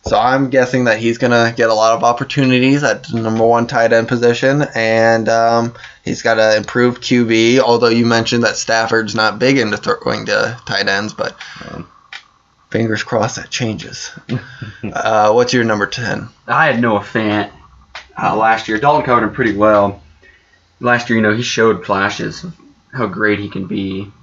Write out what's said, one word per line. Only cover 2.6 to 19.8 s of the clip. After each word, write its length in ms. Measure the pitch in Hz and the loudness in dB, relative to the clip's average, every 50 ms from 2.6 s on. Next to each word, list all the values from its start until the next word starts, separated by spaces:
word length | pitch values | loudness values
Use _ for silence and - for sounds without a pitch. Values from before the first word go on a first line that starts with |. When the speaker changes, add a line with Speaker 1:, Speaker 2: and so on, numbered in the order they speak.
| 127 131 139 143 147 | 4 4 2 2 2
Speaker 1:
at 200 | 120 104 - - | 0 -2 -2 -6
the 160 | - 117 117 | -6 -6 -4
number 240 | 113 113 110 113 113 | -2 -2 0 2 4
one 220 | 113 117 117 117 | 4 4 2 0
tight 260 | 120 135 117 117 113 | 0 0 0 2 4
end 140 | 117 117 113 | 2 2 2
position, 560 | - 127 117 120 120 120 117 - 131 139 147 147 - - | 0 -2 2 2 2 2 2 0 0 2 0 -2 -2 -2
and, 540 | 113 113 113 113 113 113 113 113 113 110 113 | -2 0 2 2 4 4 4 4 2 2 2
um, 440 | 113 113 113 117 117 120 120 117 117 - - - - _ _ | 2 2 4 4 2 2 0 -2 -8 -12 -20 -20 -20 _ _
he's 160 | - 123 - | -8 -8 -4
got 180 | - 117 113 110 | -2 0 2 2
an 200 | 110 110 110 107 | 4 4 2 2
improved 440 | 98 - - 120 120 123 123 123 | 0 -2 0 2 2 2 0 -2
Q 220 | - - 127 123 120 | -2 0 2 2 2
B, 340 | 113 113 113 113 117 123 131 | 2 2 4 4 4 4 4
although 300 | 120 120 120 113 120 117 | 4 2 2 2 4 2
you 160 | 113 120 117 | 2 2 2
mentioned 400 | 117 117 113 110 - 127 120 117 | 2 2 0 0 0 0 0 0
that 120 | 107 - | 0 -2
Stafford's 580 | - - - 113 113 113 110 113 113 110 101 101 | -4 -4 -2 -2 -2 0 0 0 -2 -2 -2 -2
not 240 | 113 110 107 98 - | 0 -2 -2 0 0
big 180 | 123 131 139 135 | 0 2 2 2
into 200 | 113 107 104 101 | 0 -2 -4 -4
throwing 480 | - 98 - - - - 117 107 107 | -4 -4 -6 -4 -2 -4 -4 -4 -4
to 320 | 107 - 110 113 113 117 123 - | -4 -2 -2 -2 -4 -6 -12 -10
tight 220 | - 101 98 101 101 | -6 -4 -4 -2 -2
ends, 260 | 98 98 107 104 - | -2 -2 -4 -6 -8
but 200 | - 117 117 - - - - - - - - | -8 -8 -8 -8 -14 -20 -20 -18 -18 -16 -14
Speaker 2:
Um. 180 | - 80 85 - _ _ _ _ - - _ _ _ _ _ _ _ _ _ _ | -14 -14 -16 -18 _ _ _ _ -20 -20 _ _ _ _ _ _ _ _ _ _
Speaker 1:
fingers 320 | - 110 113 110 107 113 | -2 -2 0 0 -2 -4
crossed 340 | - - 123 113 101 113 - | -4 -2 -2 -2 -2 -2 -4
that 140 | - - - | -8 -12 -10
changes. 600 | - - 127 110 107 76 - - - - - - - - _ - | -6 -6 -4 -4 -4 -8 -10 -14 -14 -14 -16 -16 -16 -18 _ -8
Speaker 2:
<laughs> 100 | - 117 - - - - - 107 - - - 101 | -8 -8 -8 -12 -18 -16 -16 -16 -14 -12 -12 -8
Speaker 1:
Uh, 400 | - - - 110 113 107 107 107 | -8 -4 -2 2 2 4 4 4
what's 200 | 110 120 123 120 127 | 4 4 2 2 2
your 100 | 123 117 | 0 2
number 220 | 113 107 104 101 | 0 0 -2 -2
ten? 420 | - - - 120 98 95 107 104 - _ _ _ | -4 -4 -8 -6 -6 -6 -6 -8 -12 _ _ _
Speaker 3:
I 200 | 113 120 139 160 | -4 0 0 2
had 140 | 151 123 117 | 2 2 0
Noah 180 | 120 117 107 101 | 2 2 0 -2
Fant, 500 | 98 - - 123 110 107 104 104 101 - - - - - - - - _ _ - - _ _ - | -2 -4 -4 -2 0 0 0 -2 -2 -4 -10 -20 -20 -20 -20 -20 -20 _ _ -20 -20 _ _ -4
uh, 140 | - 101 98 | -4 -2 0
last 320 | 107 110 110 113 110 - - | 2 2 2 2 0 -2 -4
year. 100 | 110 107 | -4 0
Dalton 260 | 131 143 151 151 - | 2 2 2 2 2
covered 180 | 131 123 117 117 | 2 2 2 2
him 80 | 101 | 0
pretty 240 | - - 123 110 98 | -2 -2 -2 -2 2
well. 460 | 101 104 107 107 104 | 2 4 4 6 4